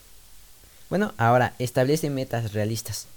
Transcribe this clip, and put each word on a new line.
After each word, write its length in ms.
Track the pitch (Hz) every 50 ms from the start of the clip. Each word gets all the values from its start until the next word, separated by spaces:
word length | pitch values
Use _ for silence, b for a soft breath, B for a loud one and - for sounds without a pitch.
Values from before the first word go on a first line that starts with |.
| - - - - - - - - - - - - B B B B B -
Bueno, 240 | 160 180 214 - - -
ahora 360 | 120 117 120 123 120 107 - -
establece 500 | 127 120 - 135 127 131 151 160 - 147
metas 460 | 139 131 131 - - 120 117 107 101
realistas. 540 | 107 104 107 113 110 - - 104 - - - -